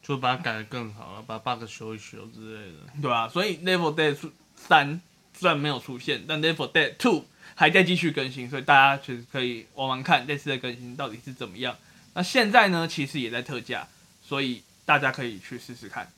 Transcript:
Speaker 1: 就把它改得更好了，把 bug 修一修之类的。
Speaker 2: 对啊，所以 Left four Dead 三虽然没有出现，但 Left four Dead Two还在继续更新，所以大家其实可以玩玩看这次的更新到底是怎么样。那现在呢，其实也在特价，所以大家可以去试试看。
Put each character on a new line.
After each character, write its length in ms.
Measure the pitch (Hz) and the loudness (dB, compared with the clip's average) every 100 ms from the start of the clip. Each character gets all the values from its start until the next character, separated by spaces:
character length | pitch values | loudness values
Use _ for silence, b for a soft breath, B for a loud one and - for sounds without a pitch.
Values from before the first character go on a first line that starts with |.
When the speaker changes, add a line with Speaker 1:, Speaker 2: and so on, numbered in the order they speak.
Speaker 1:
就 140 | - 139 | -6 -2
把 180 | 123 127 | 0 -2
它 80 | |
改 100 | 127 | -2
得 100 | 110 107 | -6 -8
更 280 | 123 113 | -10 -10
好 200 | 107 - | -14 -16
了， 100 | 101 113 | -16 -12
把 140 | 110 | -8
bug 260 | 127 113 113 | -6 -6 -8
修 300 | - 110 110 | -14 -12 -12
一 20 | |
修 280 | - 110 104 | -14 -18 -18
之 300 | 117 110 110 | -18 -16 -16
类 100 | 101 | -18
的。 280 | 78 - 143 | -18 -18 -6
Speaker 2:
对 100 | 135 | 0
啊， 160 | 120 113 | 0 0
所 180 | 170 202 | -2 -2
以 120 | 156 | -2
Left 180 | 180 185 | 0 2
four 180 | 165 156 | 2 2
Dead 200 | 156 143 156 - _ _ | 0 0 -8 -16 _ _
三 460 | - 160 143 165 _ _ _ | 4 4 4 -4 _ _ _
虽 160 | - 180 | -2 0
然 80 | 151 | 2
没 120 | 147 | 0
有 100 | 131 | -2
出 180 | - 123 | -6 -10
现， 280 | 139 127 92 | -4 -6 -4
但 140 | 156 | -2
Left 120 | 160 160 | 0 0
four 160 | 131 | 0
Dead 240 | 165 147 - | 2 2 2
Two 260 | 240 165 - B B B | 2 2 -2 B B B
还 140 | 156 | 4
在 140 | 190 | 6
继 120 | 180 180 | 4 2
续 160 | 170 | 0
更 180 | 147 131 | -2 -6
新， 200 | 131 123 | -8 -10
所 100 | 135 | -8
以 20 | |
大 140 | 131 143 | 6 8
家 260 | 139 139 | 8 4
其 120 | - 120 | -4 -12
实 100 | 120 | -8
可 100 | 139 | -4
以 220 | 123 117 113 - | -4 -4 -12 -8
玩 120 | 135 | -4
玩 160 | 127 | -4
看 240 | 135 147 123 | 2 2 2
这 100 | 143 | -6
次 120 | 147 | -4
的 80 | 131 | -6
更 180 | 127 120 | -6 -10
新 200 | 123 127 | -12 -10
到 120 | 135 | -10
底 100 | 110 | -10
是 80 | 143 | -16
怎 160 | 127 120 | -12 -12
么 100 | 92 | -8
样。 180 | 123 113 b b b | -8 -8 b b b
那 80 | - | -4
现 300 | 185 262 220 | 0 2 6
在 160 | 233 202 | 6 6
呢， 180 | 170 165 | 4 0
其 200 | - 139 | -4 -4
实 140 | 156 | -4
也 120 | 117 | -4
在 100 | 120 | -4
特 200 | 123 131 | -6 -8
价， 260 | 120 117 - b b b | -6 -8 -8 b b b
所 200 | - 139 | -6 -4
以 200 | 135 120 _ _ - | -2 -4 _ _ 2
大 140 | 147 | 2
家 100 | 131 | 4
可 140 | 127 | -2
以 160 | 123 101 | -8 -8
去 180 | - 123 | -14 -14
试 160 | - | -14
试 140 | 120 104 | -16 -12
看。 240 | 120 87 | -12 -12